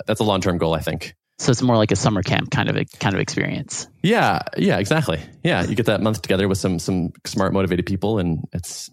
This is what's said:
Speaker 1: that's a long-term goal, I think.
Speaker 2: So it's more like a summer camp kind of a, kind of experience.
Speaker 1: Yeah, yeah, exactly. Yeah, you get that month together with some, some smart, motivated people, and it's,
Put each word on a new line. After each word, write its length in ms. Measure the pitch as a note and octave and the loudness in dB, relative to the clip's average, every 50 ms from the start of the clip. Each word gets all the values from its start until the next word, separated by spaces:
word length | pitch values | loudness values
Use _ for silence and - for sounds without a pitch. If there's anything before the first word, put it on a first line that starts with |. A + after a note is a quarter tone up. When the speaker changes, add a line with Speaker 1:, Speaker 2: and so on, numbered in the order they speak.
| - | -4
Speaker 1:
that's 140 | - A2 - | -4 -2 0
a 40 | A2+ | 2
long-term 320 | G#2+ G2 F#2+ F#2 F#2+ F2+ | 2 2 2 2 0 0
goal, 160 | E2+ E2+ D#2+ D#2+ | 0 0 0 0
I 80 | D#2 | 0
think. 340 | D2+ E2 D#2+ - - - - _ _ _ _ - | -2 -2 -4 -6 -6 -10 -16 _ _ _ _ -4
Speaker 2:
So 120 | - - | 0 2
it's 100 | B2+ - | 2 4
more 160 | B2+ B2 A#2+ | 4 4 4
like 160 | A2 A2 G#2+ - | 4 4 4 2
a 40 | |
summer 260 | G2 - B2 G#2+ F#2 F2+ | 2 2 2 2 0 0
camp 280 | - - - C#3 - | 0 0 0 0 0
kind 200 | - - - - | 0 0 0 0
of 60 | D2 | 0
a, 100 | G2+ - - - - | -2 -2 -4 -4 -4
kind 160 | - G#2 G2 | -2 0 0
of 60 | G2 | 0
experience. 680 | G2 - - - F#2 F#2+ F#2+ - C3+ - - - - - - _ - | -2 -2 -4 -4 -4 -4 -4 -6 -8 -10 -10 -12 -12 -14 -8 _ 0
Speaker 1:
Yeah, 380 | F3 A3+ A3 D#3 A2 F#2 D2+ - - - | 2 2 4 4 2 2 0 -4 -4 -2
yeah, 220 | - - G3+ C3+ F#2 | 0 2 2 2 2
exactly. 420 | G2+ - D#3 D#3+ D3 - E2 D#2 - - - - - | 2 2 2 2 2 0 -2 -4 -6 -10 -10 -4 -2
Yeah, 200 | E3+ D#3+ F#2+ F2+ | 0 2 2 0
you 100 | - G#2 | 0 0
get 100 | A2+ A2+ | 0 2
that 160 | - G#2+ F#2 | 2 2 2
month 220 | G2 A2 A2 G#2 - | 2 0 0 -2 -2
together 260 | - G2 F#2 G2 G2 | 0 0 2 2 2
with 80 | F#2+ | 0
some, 220 | F#2 - F#2+ F#2 E2 | 0 0 0 -2 -2
some 340 | - - F#2+ F#2 E2+ F2 - - - | -2 -2 0 0 0 -2 -6 -10 -12
smart, 260 | - - - G2 - - | -6 -2 0 0 2 2
motivated 320 | G2 F#2+ F2+ F2+ F2 F#2+ | 2 0 0 0 -2 -2
people, 340 | - G2 F#2 G2 G2+ A2+ G#2 | -2 -4 -2 0 0 0 0
and 260 | F2+ E2+ E2 D2 - - - | 0 0 -2 -4 -4 -8 -8
it's, 360 | F2 F2+ - - - - - | -10 -10 -10 -12 -14 -14 -12